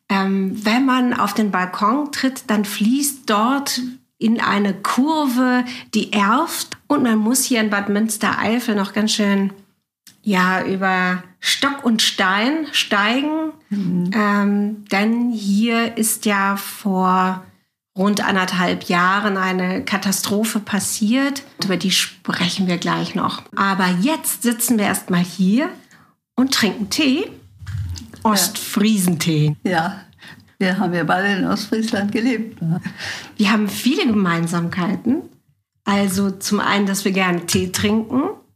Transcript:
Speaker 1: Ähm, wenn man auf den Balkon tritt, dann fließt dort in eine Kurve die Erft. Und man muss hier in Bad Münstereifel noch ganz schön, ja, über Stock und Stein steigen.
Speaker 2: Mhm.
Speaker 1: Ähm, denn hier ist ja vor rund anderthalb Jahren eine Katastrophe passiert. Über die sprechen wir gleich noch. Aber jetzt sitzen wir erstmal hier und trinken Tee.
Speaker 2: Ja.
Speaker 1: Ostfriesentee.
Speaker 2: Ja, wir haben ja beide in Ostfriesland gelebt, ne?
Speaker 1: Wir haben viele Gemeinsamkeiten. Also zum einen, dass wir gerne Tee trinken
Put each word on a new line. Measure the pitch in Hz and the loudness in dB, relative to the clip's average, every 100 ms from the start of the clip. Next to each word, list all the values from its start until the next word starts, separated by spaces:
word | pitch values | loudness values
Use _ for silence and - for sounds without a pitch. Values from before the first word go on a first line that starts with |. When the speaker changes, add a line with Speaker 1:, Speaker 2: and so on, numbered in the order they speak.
| - | -2
Speaker 1:
Ähm, | 196 196 196 190 208 208 | 0 2 0 -2 -2 0
wenn | 240 269 | 2 4
man | 254 247 | 2 2
auf | 247 202 214 | 2 0 0
den | 214 | 0
Balkon | 185 180 - 208 277 285 | 0 -2 0 0 2 -2
tritt, | - 262 262 - | -2 -2 -2 -2
dann | 214 202 | 0 0
fließt | - 214 277 285 - - | 0 2 2 0 -4 0
dort | 208 233 277 277 247 254 - _ - | 2 2 0 -2 -6 -6 -10 _ -2
in | 220 233 | 0 2
eine | - 202 202 | 2 2 0
Kurve | 190 - - 294 311 285 240 254 247 247 - - | -2 -2 0 2 2 0 2 2 0 -2 -8 -4
die | 214 - | -2 0
Erft. | 208 202 262 339 - - - - | 0 2 2 0 -4 -10 -10 -2
Und | 285 | 0
man | 247 220 | 2 2
muss | 208 254 | 2 0
hier | - 233 | 0 0
in | 214 | 0
Bad | 202 202 | 0 0
Münstereifel | 202 226 - 190 - 208 240 240 202 | 0 0 -2 -2 0 0 0 0 -2
noch | 196 | -2
ganz | 214 214 | 0 0
schön, | - 202 196 196 - _ _ _ _ - _ | 2 2 2 0 -4 _ _ _ _ -20 _
ja, | 214 185 185 185 | 0 2 2 2
über | 180 190 190 185 180 180 - - | 0 0 0 0 0 -2 -8 -8
Stock | - - 277 277 | -4 0 -2 0
und | 247 220 | 0 2
Stein | - - 190 196 247 320 294 | 0 0 0 2 0 -2 -2
steigen. | - - 202 208 254 302 311 311 - - | -4 0 0 2 0 0 -2 -4 -8 -6
Speaker 2:
Mhm. | 202 180 180 180 | -4 -2 0 0
Speaker 1:
Ähm, | 220 208 202 202 202 208 214 - | 0 2 2 2 2 -2 -4 -4
denn | 196 214 233 240 | 0 0 0 0
hier | 220 202 202 233 233 233 - | -2 0 2 2 0 -2 -2
ist | 220 - 214 | -2 -2 0
ja | 196 196 196 | 0 0 -2
vor | - - 202 185 185 185 185 185 - _ _ _ _ 190 | -6 -6 -2 0 2 2 2 -2 -10 _ _ _ _ 0
rund | 196 196 - | 0 2 0
anderthalb | 190 185 180 180 180 - | 0 0 0 0 -2 0
Jahren | 175 180 202 214 190 | 2 2 2 0 0
eine | 185 185 180 190 | -2 0 -2 -2
Katastrophe | 185 202 196 - - 202 220 208 | -2 -2 0 -2 0 0 0 -2
passiert. | - 196 - - 214 254 277 277 - - | -2 -4 -2 0 2 2 0 -2 -10 -6
Über | 196 180 | -2 0
die | 190 | 0
sprechen | - - - - 170 175 - 180 | 0 -2 -6 -6 -2 -2 0 0
wir | 175 | 0
gleich | 180 165 170 175 | 0 -2 -2 -2
noch. | 175 - - - | -2 -4 -8 -2
Aber | 196 190 180 180 | 0 2 2 2
jetzt | 254 311 - - | 2 0 -4 -2
sitzen | 233 226 - 226 | 0 0 2 2
wir | 190 | 2
erstmal | 190 - 180 | 0 0 0
hier | 180 - 185 233 349 - - - _ _ _ - | 0 2 2 4 0 -6 -20 -20 _ _ _ 0
und | 269 | 0
trinken | - 202 277 196 | 2 0 0 -4
Tee. | - 294 285 440 - - - - - - - - - | 0 2 2 -2 -10 -20 -18 -10 -8 -6 -8 -14 -4
Speaker 2:
Ja. | 220 | 0
Speaker 1:
Ostfriesentee. | 196 185 - - 208 208 214 180 156 170 151 151 147 | 2 0 -4 -4 0 2 4 2 0 2 2 2 2
Speaker 2:
Ja, | 196 170 170 - - - - - - - | 0 0 0 -6 -16 -20 -20 -20 -12 -2
wir | 190 185 | 0 0
haben | 185 175 | 0 0
ja | |
beide | 160 185 202 196 | 0 2 2 0
in | 175 | 0
Ostfriesland | 202 - 220 220 202 202 | -2 -2 -2 0 -2 0
gelebt, | 220 254 220 220 - | 0 0 0 -4 -6
ne? | 165 180 - - - - - - | -2 -2 -6 -10 -10 -10 -8 0
Speaker 1:
Wir | 202 | 2
haben | 220 202 | 2 0
viele | - 247 330 294 | 0 0 2 2
Gemeinsamkeiten. | 208 185 170 170 175 170 185 175 180 226 311 - _ _ _ _ _ | 2 2 0 0 -2 -2 -2 -2 -2 0 -2 -4 _ _ _ _ _
Also | - 202 196 185 196 | 0 0 2 0 -2
zum | 190 - 202 | -2 -2 0
einen, | - 202 196 | 2 2 0
dass | 196 202 | 0 0
wir | |
gerne | 190 185 175 170 | 0 0 0 0
Tee | 185 185 | -2 0
trinken | - 208 220 226 254 359 440 _ | -2 0 0 0 -2 -2 -6 _